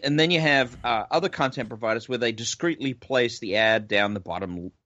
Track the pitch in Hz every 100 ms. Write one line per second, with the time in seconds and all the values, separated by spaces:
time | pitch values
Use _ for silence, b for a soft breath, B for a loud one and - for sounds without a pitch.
0 | 143 147 160 170 156 139 123 - 117 113
1 | 104 160 185 - 135 131 113 113 113 113
2 | - 123 120 113 117 - 170 160 135 123
3 | - 131 120 - 110 104 110 110 107 104
4 | 101 101 92 87 95 90 87 -